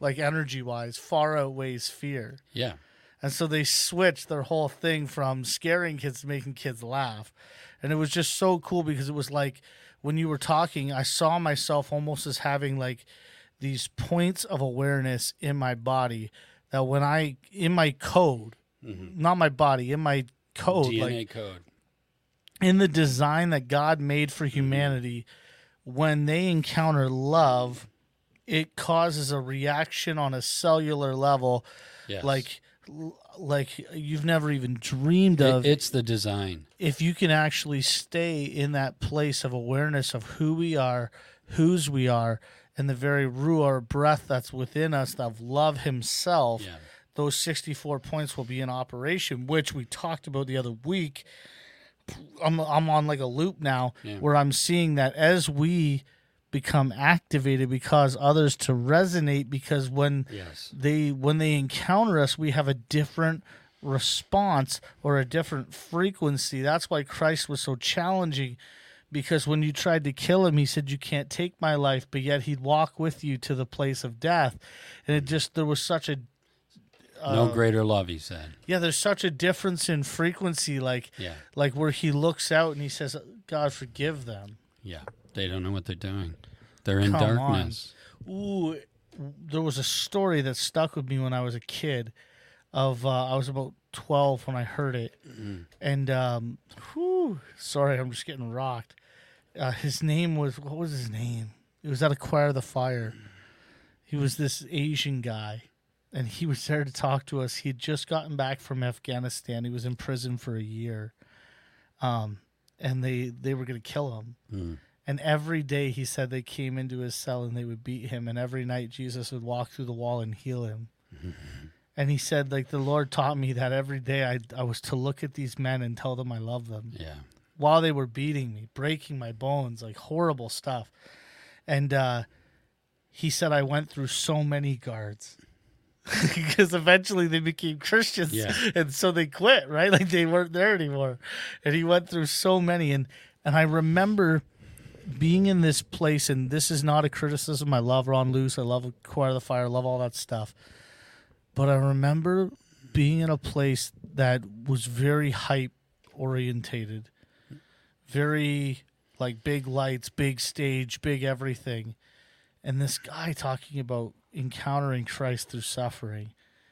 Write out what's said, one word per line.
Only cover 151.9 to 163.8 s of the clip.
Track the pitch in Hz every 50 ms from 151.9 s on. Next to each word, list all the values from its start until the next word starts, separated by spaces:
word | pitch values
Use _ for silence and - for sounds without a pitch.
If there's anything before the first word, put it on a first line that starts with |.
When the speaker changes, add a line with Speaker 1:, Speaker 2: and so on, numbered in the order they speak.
| 139 135 135 143 151 160 160 175 180 190 190 180 - - _ _ _ _ - 127 -
Speaker 1:
being | 143 143 143 156 165
in | 165 160
a | 156 139
place | - - - 147 139 139 131 120 - - - - - - -
that | 139 135 127 127 127 110 98 104 110 117
was | 139 135 123 113
very | 120 120 117 135 143 147 151 151 143
hype | 123 104 - - 139 135 131 127 - _ _ _ _ _ _ _ -
orientated, | - 139 131 131 127 127 123 123 120 117 - - 120 110 104 110 110 110 - _ _ _ _ _ _ _ - - 139 _ _ _ _ _ _ _ _ _
very, | - - 139 143 147 151 151 147 147 143 143 143 139 131 135 - _ _ _ _ _ _ -
like, | 127 123 120 113 -
big | 147 143 143 135
lights, | 131 127 135 135 135 131 123 - -
big | - - 147 139 131 120
stage, | - - - - 147 135 131 131 127 120 - -
big | - 151 143 135 131
everything. | 135 135 127 135 135 127 - - 135 120 113 110 113 110 - _ _ _ _ _ _ _ _ _ _ _ _ -
And | - 131 135
this | 139 135 - -
guy | - - - 160 160 170 156
talking | - - 135 131 131 - - 147
about | 139